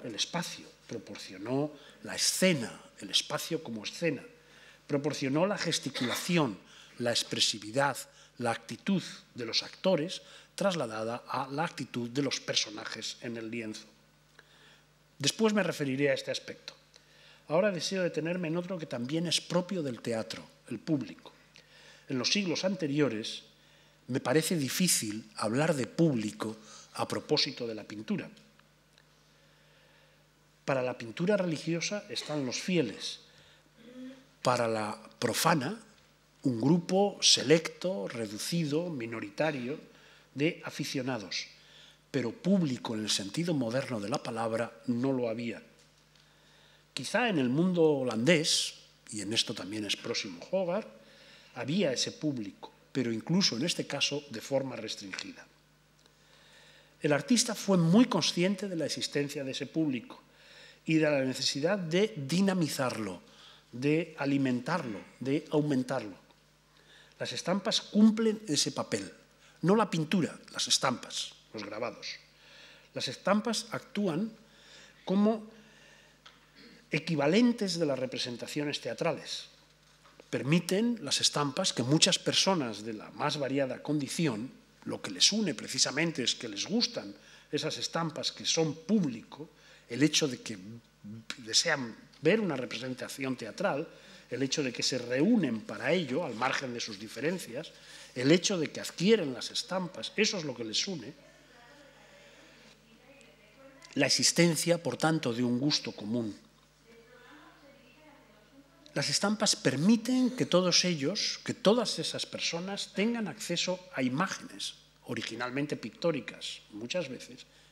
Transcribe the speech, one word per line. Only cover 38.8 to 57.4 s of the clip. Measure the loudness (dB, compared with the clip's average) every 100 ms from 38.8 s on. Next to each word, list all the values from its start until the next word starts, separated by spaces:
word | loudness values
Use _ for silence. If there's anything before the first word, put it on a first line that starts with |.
| -2
minoritario, | -4 -6 -8 -6 -2 0 0 -4 -8 -12 -20 -20 -20 -12
de | -2 0 0
aficionados, | -8 -6 -4 -4 -4 -4 -6 -8 -8 -14 -20 -20 -20 -20 _
pero | -4 -4
público | -2 2 4 4 0 -4
en | -4
el | -2
sentido | -2 -2 -2 0
moderno | 0 0 -2 -2 -4
de | -4
la | -4
palabra | -4 -4 -2 -2 -2 -4 -4
no | 0 0
lo | 0 0
había. | -2 -6 -8 -12 -20 -20 _ _ -20 -20 _ -20 -20 -20 -20 _
Quizá | -10 -2 2 2
en | 2
el | 2
mundo | 4 4 6
holandés, | 6 4 0 2 4 4 4 0 0 -8 -20 -20 -12
y | -8
en | -2
esto | 0 0
también | -4 -6 -4
es | -4 -4
próximo | -4 -6 -6 -10 -4
Hogarth, | -2 0 -2 -6 -14 -20 -20 -20 -20 -14
había | -8 -2 2 2
ese | 0 -2
público, | -2 -4 -2 -6 -10 -18 -20 _
pero | -2 -2
incluso | -2 0 2 2 2
en |
este | -2 -2 -4
caso | -2 -2 -2 -6
de | -12
forma | -2 -2 -2 -6
restringida. | -8 -8 -10 -10 -10 -14 -20 _ _ _ _ _ _ _ _ -20 -20 -20 -20 -20 -20 -2
El | 2
artista | 2 4 4